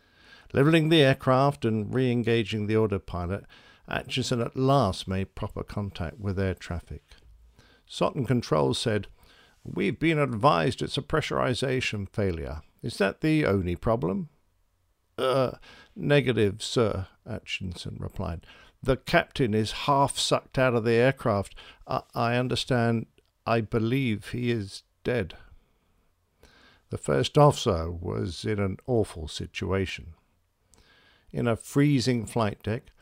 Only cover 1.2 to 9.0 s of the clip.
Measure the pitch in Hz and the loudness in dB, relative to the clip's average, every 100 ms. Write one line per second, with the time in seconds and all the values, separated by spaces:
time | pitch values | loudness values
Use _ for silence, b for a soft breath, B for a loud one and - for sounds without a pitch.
1.2 | - 127 139 143 117 110 104 117 127 120 | 2 4 2 2 0 0 0 0 0 0
2.2 | 117 117 101 110 104 110 110 98 - 87 | 2 0 0 -2 0 2 2 0 -4 -6
3.2 | 87 98 - B B B - - - 135 | -4 -6 -8 B B B -8 -6 -4 -4
4.2 | 120 123 117 127 131 139 107 92 - 95 | -2 -2 -2 0 2 4 2 -2 -4 -4
5.2 | 95 - 107 - - - 101 - 82 87 | -4 -8 -10 -8 -8 -8 -8 -6 -10 -8
6.2 | 101 95 95 90 - 85 - 73 - - | -6 -2 -2 -4 -6 -10 -10 -14 -16 -20
7.2 | - - - b b b _ - 175 156 | -20 -20 -20 b b b _ -4 -2 -2
8.2 | 117 123 - 156 135 123 123 104 | 0 0 2 2 2 0 0 -2